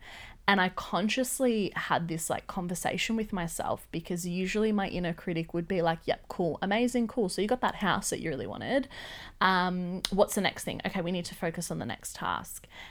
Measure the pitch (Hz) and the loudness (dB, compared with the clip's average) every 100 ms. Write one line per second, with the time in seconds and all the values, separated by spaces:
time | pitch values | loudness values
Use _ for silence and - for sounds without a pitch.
0 | - - - - - 196 185 - - 175 | -12 -16 -16 -4 2 4 4 0 -2 2
1 | 214 262 254 - 254 220 185 - - 240 | 2 2 0 2 2 4 0 -2 0 0
2 | 165 160 - - - - 175 175 - 175 | 2 -2 -2 -4 -4 -6 -4 -2 -2 0
3 | - 226 214 196 165 - - 110 - 165 | 0 0 -2 -2 -4 -4 -2 -4 -4 -8
4 | - 180 180 180 185 208 220 208 196 175 | -4 -4 -2 0 0 2 2 2 0 -2
5 | 175 165 - 165 165 170 170 190 165 165 | -2 -2 -2 -2 -2 -2 0 2 2 2
6 | - - - - 170 - 185 214 240 240 | 0 -2 -2 0 0 0 2 2 4 2
7 | 226 - 185 - 208 247 220 - 190 113 | 0 2 0 2 2 2 0 2 2 2
8 | - - 160 135 98 98 110 269 262 - | 0 -2 -2 -4 -4 -4 0 0 0 -8
9 | - - - - 190 185 180 180 175 185 | -12 -12 -10 2 4 6 4 0 -2 -2
10 | - 190 - 220 180 - - - - 190 | 0 4 4 4 2 0 -4 -4 -4 -2
11 | 170 185 170 - 170 165 - 160 117 - | -2 -2 -4 -4 -4 -4 -4 -4 -4 -6
12 | - - 92 87 - - - - - | -8 -6 -2 -2 -4 -14 -16 -18 -18